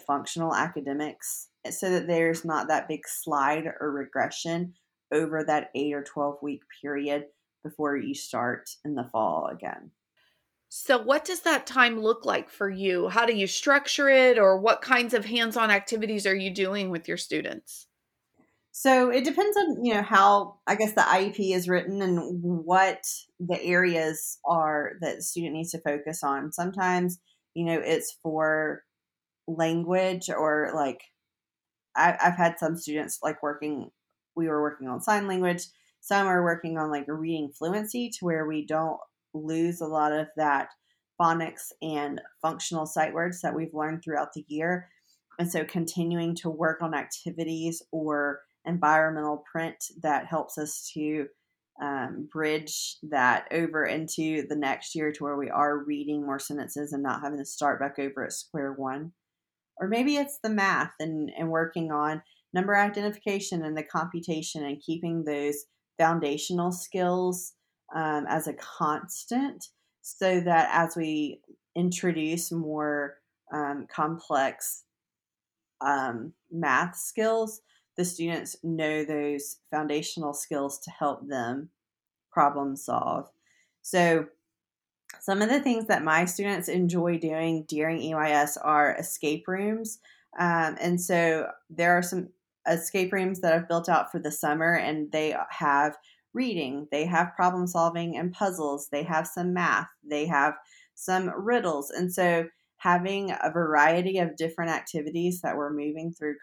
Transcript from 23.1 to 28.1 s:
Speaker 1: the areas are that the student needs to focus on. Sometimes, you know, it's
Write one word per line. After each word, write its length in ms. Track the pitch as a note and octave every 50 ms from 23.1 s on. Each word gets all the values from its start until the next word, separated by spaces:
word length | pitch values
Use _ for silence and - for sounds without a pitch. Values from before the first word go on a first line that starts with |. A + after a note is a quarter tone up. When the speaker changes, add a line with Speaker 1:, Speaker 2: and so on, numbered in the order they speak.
| - - - _ _ -
Speaker 1:
the 240 | F3 E3+ F3 -
areas 800 | - E3+ F3+ F3 F#3 F3+ E3+ D#3+ D#3+ D#3 D#3 - - - - - -
are 480 | D#3 E3+ E3 D#3 D#3 D3+ D3 C#3+ - - -
that 160 | E3+ C#3+ - -
the 40 |
student 340 | E3+ - - E3+ E3+ D3+ D3
needs 160 | D#3+ E3 E3+
to 100 | - E3
focus 420 | - D3+ D3 D3 D3 D3+ D#3 - -
on. 300 | C#3 C#3 C#3 C#3 D#3 -
Sometimes, 640 | - F3 F#3 F#3 G3 F#3 F3+ F3+ F3+ F3+ F3+ F3+ - _ _ _ _ _ _ _
you 120 | E3+ E3+
know, 160 | E3 E3 D#3 -
it's 340 | - D#3+ D#3 D#3 -